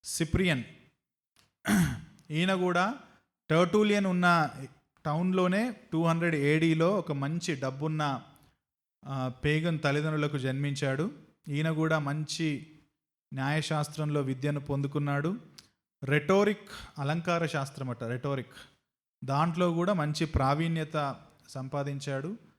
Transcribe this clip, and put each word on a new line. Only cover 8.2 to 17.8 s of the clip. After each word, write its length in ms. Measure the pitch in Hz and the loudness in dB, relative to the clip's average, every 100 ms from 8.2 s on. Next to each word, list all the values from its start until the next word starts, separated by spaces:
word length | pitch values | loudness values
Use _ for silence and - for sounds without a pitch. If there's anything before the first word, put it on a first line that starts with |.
| - - _ _ _ _ _ _ 139 | -10 -20 _ _ _ _ _ _ -8
ఆ, 220 | 135 127 | -4 -4
పేగన్ 520 | 127 147 156 165 160 | -2 0 2 0 0
తల్లిదండ్రులకు 540 | 147 143 156 156 147 147 | 0 0 0 0 -2 -2
జన్మించాడు. 760 | 131 135 143 139 143 131 190 - - _ - | -4 -2 -4 -2 -2 -2 -4 -6 -20 _ -6
ఈయన 240 | 147 160 | -2 0
కూడా 280 | 156 160 156 | 0 2 0
మంచి 800 | 143 151 151 - 160 139 - - _ _ _ _ _ | 0 -4 -6 -4 -2 -4 -8 -20 _ _ _ _ _
న్యాయశాస్త్రంలో 880 | 135 135 156 - 156 151 151 151 147 | -4 -2 -2 -2 -2 -4 -4 -2 0
విద్యను 380 | 135 131 147 147 | -2 -2 -2 -4
పొందుకున్నాడు. 840 | 139 139 143 143 143 143 160 226 - - _ _ _ _ | -4 -4 -2 -2 -2 -2 -2 -4 -10 -20 _ _ _ _
రెటోరిక్, 680 | 131 147 147 196 208 208 - - - - | 0 0 4 4 4 0 -8 -18 -16 -6
అలంకార 480 | 139 165 170 170 165 | -4 -2 0 0 0
శాస్త్రం 440 | 147 135 - | -2 -6 -6